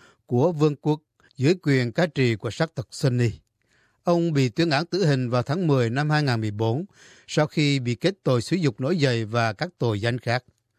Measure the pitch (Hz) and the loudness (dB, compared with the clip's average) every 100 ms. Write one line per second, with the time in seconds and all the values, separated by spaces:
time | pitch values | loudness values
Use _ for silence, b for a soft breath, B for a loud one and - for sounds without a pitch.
0 | b b _ 120 160 156 151 143 151 151 | b b _ 0 0 2 0 0 -4 -4
1 | _ _ b - 131 185 147 135 123 135 | _ _ b -2 0 2 2 2 0 0
2 | 170 143 127 110 117 - 160 - - - | -2 0 0 0 -6 -4 -4 -4 -12 -2
3 | 135 123 120 - _ _ _ _ _ _ | 0 2 0 -2 _ _ _ _ _ _
4 | - 175 170 147 127 131 170 139 170 180 | 0 0 2 2 0 0 0 0 0 0
5 | 165 135 127 123 120 165 170 139 117 123 | 2 2 0 -2 -2 -2 2 2 2 0
6 | 151 151 147 113 110 104 113 127 196 B | 0 0 0 0 -2 -2 0 0 -6 B
7 | B B B - 151 - 147 139 123 117 | B B B -2 0 0 0 0 -2 -2
8 | 165 - - 123 - 185 147 - 131 175 | -2 -2 0 0 0 0 0 -2 -2 0
9 | 139 117 107 117 113 104 170 - 120 104 | 0 0 -2 0 -2 -2 -8 -4 -2 0
10 | 117 123 - 123 - _ _ | -2 -4 -4 -4 -6 _ _